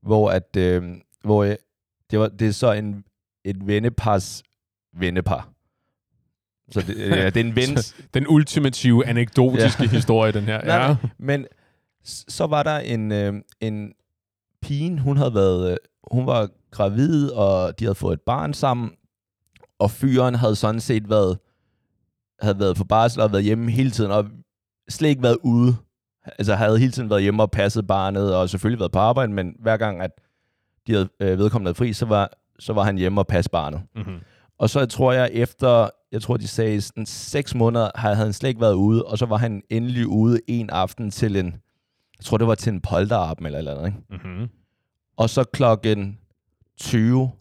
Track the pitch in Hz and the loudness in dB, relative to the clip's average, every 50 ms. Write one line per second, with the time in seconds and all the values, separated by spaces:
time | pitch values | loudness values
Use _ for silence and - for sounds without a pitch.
0 | _ - 107 107 107 98 92 92 90 _ - 98 92 90 92 90 90 87 90 92 | _ 2 2 2 2 2 0 -2 -4 _ -2 0 2 2 0 0 -2 -6 -14 -16
1 | _ _ _ _ _ 104 107 104 104 101 104 - _ _ _ _ _ _ _ _ | _ _ _ _ _ 2 2 2 2 0 -2 -4 _ _ _ _ _ _ _ _
2 | _ _ - 107 110 107 - 101 110 110 101 - - 120 110 104 107 104 101 101 | _ _ 0 0 0 0 0 -2 -2 -2 0 0 0 0 0 0 -2 -6 -8 -10
3 | 98 _ _ _ _ _ _ _ _ 98 101 95 98 98 104 104 110 117 113 - | -12 _ _ _ _ _ _ _ _ -8 -8 -6 -2 0 0 0 0 0 -2 -2
4 | - 113 104 98 92 - - - _ _ _ _ _ _ _ _ _ _ _ 82 | 0 0 0 0 0 -4 -12 -16 _ _ _ _ _ _ _ _ _ _ _ -4
5 | 90 90 87 90 87 - 90 65 - - _ _ _ _ _ _ _ _ _ _ | -4 -2 -2 -2 -2 -2 -4 -4 -6 -14 _ _ _ _ _ _ _ _ _ _
6 | _ _ _ _ _ _ _ _ _ _ _ _ _ _ - 107 90 85 101 104 | _ _ _ _ _ _ _ _ _ _ _ _ _ _ -6 -6 -4 -4 -6 -6
7 | 101 98 98 95 95 92 92 117 113 117 113 123 127 131 143 131 113 - - - | -2 0 0 2 2 0 2 0 -2 0 0 0 0 2 0 -2 -2 -4 -10 -20
8 | - _ - 131 139 143 160 151 151 - - 165 147 135 123 - - 123 117 117 | -20 _ -2 -2 2 4 4 4 4 4 0 0 0 0 -2 0 2 4 4 4
9 | 131 123 117 117 120 113 - - 127 127 127 113 113 110 - - 139 113 107 113 | 4 2 0 0 0 0 2 4 4 4 4 4 4 2 2 2 0 2 2 2
10 | - - 117 110 110 110 104 107 101 107 110 110 - - - - 127 135 151 123 | 2 4 4 4 4 2 0 0 -2 -2 -4 -4 -2 0 0 2 2 2 0 0
11 | - 117 - _ - 135 139 143 135 - _ _ _ _ _ _ _ _ _ _ | -2 -6 -8 _ -4 -4 -4 -4 -4 -10 _ _ _ _ _ _ _ _ _ _
12 | _ - - - - - - - 165 160 151 147 147 156 151 151 123 117 120 113 | _ -18 -18 -18 -16 -16 -6 -6 -2 -2 0 0 0 0 -2 -4 -4 -4 -4 -4
13 | 107 107 104 104 101 101 101 101 - _ _ _ - 110 107 104 104 104 - _ | -2 -2 -2 -2 -2 -2 -4 -6 -12 _ _ _ -8 -6 -6 -6 -10 -12 -16 _
14 | _ _ _ _ _ _ _ _ _ _ _ _ - - 143 139 156 170 180 156 | _ _ _ _ _ _ _ _ _ _ _ _ -10 -8 -6 -4 -4 -4 -4 -2
15 | 131 135 139 139 143 131 113 104 98 95 92 90 90 92 90 - _ _ _ _ | 0 0 2 2 2 2 2 2 2 4 2 0 0 -2 -4 -4 _ _ _ _
16 | _ - - 123 127 127 127 117 107 98 _ _ _ _ - - 104 98 101 113 | _ -4 -2 -2 0 0 0 -2 -2 -4 _ _ _ _ -4 -2 -2 0 0 0
17 | 135 165 165 151 143 139 127 113 101 98 98 92 90 87 82 - 113 110 98 - | 0 2 2 0 0 -2 0 0 2 2 2 2 0 -2 -4 -4 -4 -4 -4 -2
18 | 95 92 87 - _ - 120 143 156 147 143 - - 139 123 120 117 110 - _ | -2 -4 -4 -4 _ -4 -4 -4 -4 -6 -4 -2 -2 -2 -2 -2 -4 -8 -12 _
19 | _ _ _ _ _ _ _ _ _ _ _ _ - _ _ _ 101 104 - - | _ _ _ _ _ _ _ _ _ _ _ _ -20 _ _ _ -2 -2 0 0
20 | - 135 127 127 123 127 123 120 123 110 107 - - 107 110 113 113 - 123 110 | 0 2 4 4 2 2 2 2 2 0 0 0 0 -2 -2 -2 -2 -2 -2 -2
21 | 107 101 107 107 101 92 92 95 _ _ _ _ _ _ _ _ _ _ _ _ | 0 0 2 2 2 2 0 -4 _ _ _ _ _ _ _ _ _ _ _ _
22 | _ _ _ _ _ _ _ _ - 107 98 98 101 95 90 80 95 - 107 110 | _ _ _ _ _ _ _ _ -2 -2 0 2 0 0 0 -2 -2 0 2 2
23 | 113 120 117 - 110 107 101 98 101 104 110 113 117 117 113 120 131 131 107 - | 2 2 2 0 0 0 2 0 2 2 0 0 0 -2 0 0 0 0 0 0
24 | 110 98 98 107 104 104 - - - _ _ _ _ _ _ _ _ - - - | -2 0 2 0 0 -2 -8 -20 -20 _ _ _ _ _ _ _ _ -16 -6 -2
25 | 156 151 143 131 123 120 117 - - 127 117 120 120 127 120 113 - _ _ _ | 0 0 2 2 2 2 2 2 2 2 4 4 4 4 2 0 -4 _ _ _
26 | _ _ _ _ _ - - - - 104 104 95 113 107 110 113 131 131 117 131 | _ _ _ _ _ -20 -8 -6 -2 -2 0 2 2 4 4 4 4 2 0 -4
27 | 123 107 104 101 98 101 104 107 110 98 - - 101 101 - 113 104 92 98 98 | -4 0 0 2 2 2 4 2 2 2 2 0 0 0 0 -2 -2 0 -2 0
28 | 95 95 98 98 101 101 92 90 92 90 98 95 - 110 120 117 98 85 - 92 | 0 -2 -2 0 0 0 2 0 0 0 -2 -2 -2 -2 -2 -2 -4 -2 0 2
29 | 101 113 120 127 131 110 101 98 92 90 - - 110 110 113 107 113 107 98 87 | 2 2 2 2 0 -2 -2 -4 -6 -6 -8 -6 -2 -2 0 0 0 -4 -4 -4
30 | 92 92 - _ _ _ _ _ _ _ _ _ _ _ _ _ _ - 113 101 | -8 -8 -10 _ _ _ _ _ _ _ _ _ _ _ _ _ _ 0 0 0
31 | 92 95 _ _ 98 98 92 92 101 107 101 117 98 90 85 - 123 123 104 - | 0 0 _ _ -2 0 2 2 2 2 2 0 -2 -2 -2 -2 -2 -4 -2 -4
32 | 123 113 107 101 98 - - _ _ _ _ _ - - 110 104 98 107 98 95 | -2 0 2 0 0 -2 -6 _ _ _ _ _ -10 -4 0 2 2 2 2 2
33 | 90 92 98 101 95 - 101 87 85 - - 85 76 73 76 82 95 - _ 113 | 0 0 2 0 0 2 0 0 0 0 -2 -4 -4 -4 -8 -10 -12 -12 _ -12
34 | 101 87 92 85 90 _ _ _ _ _ _ _ 139 135 - 143 135 117 - - | -12 -12 -12 -14 -16 _ _ _ _ _ _ _ -2 0 2 0 0 0 0 0
35 | 143 127 127 127 127 120 - 113 120 - - _ - 127 120 117 110 98 - _ | 2 2 4 2 0 0 0 -2 -2 -2 -2 _ 2 4 6 6 4 2 -2 _
36 | _ _ - 113 107 - 123 117 104 104 - - 113 110 107 104 101 - - - | _ _ -10 -8 -2 -2 -2 -2 -2 -6 -4 -2 0 0 0 -2 -4 -6 -8 -10
37 | 110 - - - - - - 143 143 - - 123 117 113 117 117 113 101 - - | -10 -10 -10 -14 -14 -6 -4 -4 -4 -2 0 2 2 2 4 2 0 -2 -2 -2
38 | 117 107 104 107 107 107 101 - - 135 127 113 117 110 101 92 98 104 113 117 | -2 0 2 2 0 -2 -2 -2 -2 -4 0 2 2 4 4 4 4 4 4 4
39 | 117 - 110 110 123 117 110 107 120 117 107 98 - _ 110 113 120 123 123 120 | 2 0 -2 -4 -2 0 0 0 0 -2 -4 -8 -8 _ -4 -4 -2 -2 -2 -2
40 | 117 - - 107 110 117 120 113 - - 123 120 113 101 71 87 92 92 - - | -2 0 2 2 4 4 4 2 0 -2 -4 -4 -4 -4 -2 -2 -4 -4 -4 -8
41 | 120 104 - - - 110 101 98 90 90 85 - _ _ _ _ _ _ _ _ | -8 -8 -4 -2 -2 -2 0 -2 -2 -4 -8 -12 _ _ _ _ _ _ _ _
42 | _ _ _ _ - - 120 107 117 113 110 - - 120 104 90 - - - 85 | _ _ _ _ -6 -2 0 0 2 2 0 0 0 -4 -4 -4 -4 -2 0 0
43 | 95 104 117 107 90 80 80 - 85 78 73 71 80 71 71 69 78 92 101 104 | 0 0 0 -2 -2 -2 -6 -8 -8 -8 -8 -6 -8 -8 -8 -6 -6 -6 -6 -8
44 | - _ 98 - - 92 90 90 117 117 _ _ _ _ _ _ _ _ _ _ | -14 _ -18 -16 -14 -12 -10 -10 -10 -10 _ _ _ _ _ _ _ _ _ _
45 | _ _ _ - 113 117 - 135 127 - - - 135 120 113 104 - 113 107 101 | _ _ _ -2 -2 0 0 0 -2 -2 -2 2 4 4 4 2 2 -2 -2 0
46 | 98 98 101 - _ _ _ _ _ _ _ _ _ _ _ _ - - - 117 | -2 -10 -10 -14 _ _ _ _ _ _ _ _ _ _ _ _ -8 -2 0 2
47 | 110 117 123 131 135 131 123 - | 4 4 4 2 0 -2 -4 -10